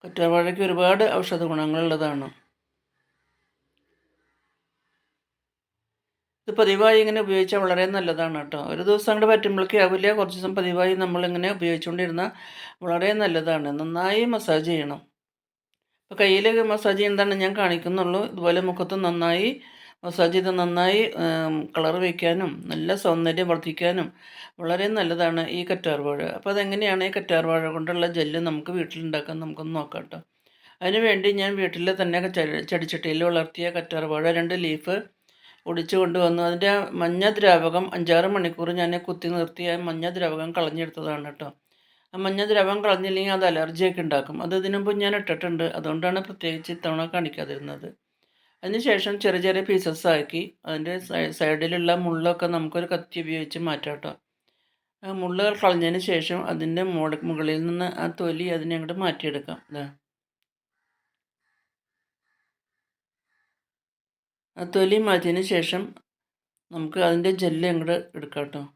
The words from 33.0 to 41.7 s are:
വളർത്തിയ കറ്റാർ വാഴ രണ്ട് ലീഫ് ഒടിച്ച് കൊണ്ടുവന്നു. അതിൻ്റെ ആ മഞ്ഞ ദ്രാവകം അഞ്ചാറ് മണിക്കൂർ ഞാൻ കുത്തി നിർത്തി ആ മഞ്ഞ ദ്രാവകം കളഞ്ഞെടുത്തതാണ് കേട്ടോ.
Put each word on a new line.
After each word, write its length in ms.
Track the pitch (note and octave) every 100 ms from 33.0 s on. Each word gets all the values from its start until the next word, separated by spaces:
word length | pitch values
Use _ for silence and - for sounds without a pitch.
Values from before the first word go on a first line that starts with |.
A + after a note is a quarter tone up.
| E3 D#3
വളർത്തിയ 440 | E3+ E3+ D#3+ - F3
കറ്റാർ 340 | E3+ E3 D#3+
വാഴ 200 | D#3 D3+ E3
രണ്ട് 240 | E3+ E3+ F3+
ലീഫ് 380 | E3+ D3+ F3 G3 - _ _ _ - _ -
ഒടിച്ച് 300 | E3+ E3 F#3+
കൊണ്ടുവന്നു. 460 | F3+ F3 E3+ E3+
അതിൻ്റെ 260 | E3+ F3 G3
ആ 80 | G3+ F3+
മഞ്ഞ 300 | F3 E3+ F3 G3+
ദ്രാവകം 560 | G#3 G3+ E3+ E3 E3+ F#3
അഞ്ചാറ് 360 | F3+ E3+ E3 F#3
മണിക്കൂർ 400 | G3+ E3+ E3+ E3+
ഞാൻ 200 | F3 E3+ F3
കുത്തി 300 | F3 E3+ E3+
നിർത്തി 360 | F3 E3 E3+
ആ 100 | F3 E3+
മഞ്ഞ 260 | F3 D#3+ E3+
ദ്രാവകം 400 | F3+ E3+ D#3 D#3+
കളഞ്ഞെടുത്തതാണ് 720 | E3+ D#3+ D#3+ D#3+ D#3+ D#3 D3 C#3+
കേട്ടോ. 220 | C#3+ C#3+ _ _